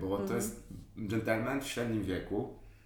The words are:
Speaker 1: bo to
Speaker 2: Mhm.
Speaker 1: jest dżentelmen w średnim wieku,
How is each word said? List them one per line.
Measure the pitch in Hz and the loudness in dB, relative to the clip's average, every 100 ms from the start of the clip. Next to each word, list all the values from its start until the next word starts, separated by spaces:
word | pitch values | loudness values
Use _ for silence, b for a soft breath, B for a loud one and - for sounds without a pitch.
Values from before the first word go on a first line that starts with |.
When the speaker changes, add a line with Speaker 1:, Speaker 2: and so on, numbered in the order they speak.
Speaker 1:
bo | 92 101 | 0 2
to | |
Speaker 2:
Mhm. | 196 - | 2 2
Speaker 1:
jest | - - - - - - 107 | 0 -4 -10 -12 -12 -6 0
dżentelmen | 110 110 110 123 139 | 2 4 2 2 0
w | 135 | 0
średnim | - 117 110 | 0 2 2
wieku, | 92 90 - 101 - - b b | 2 0 0 0 0 -6 b b